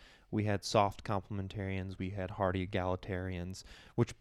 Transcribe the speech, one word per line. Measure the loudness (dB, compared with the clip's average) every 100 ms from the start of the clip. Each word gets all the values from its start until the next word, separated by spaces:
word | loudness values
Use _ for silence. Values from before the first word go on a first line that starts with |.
| -20 -20 -4
We | 0
had | 2 2
soft | 4 4 4 2
complementarians. | -4 -4 -2 -4 -4 -4 -4 -2 -4 -4
We | -4
had | -4 -4
hard | 2 2 2
egalitarians, | 0 0 0 -2 -2 -4 -4 -4 -6 -8 -14 -18 -4
which | 0 0 2